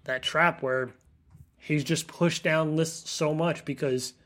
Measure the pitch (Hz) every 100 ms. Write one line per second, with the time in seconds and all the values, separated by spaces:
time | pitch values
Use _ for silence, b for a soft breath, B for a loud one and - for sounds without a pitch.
0 | - 127 - 151 170 170 131 131 127 -
1 | _ _ _ - - _ - 151 139 160
2 | - - 175 165 175 156 156 156 160 -
3 | - - 151 156 170 156 - 131 143 127
4 | - -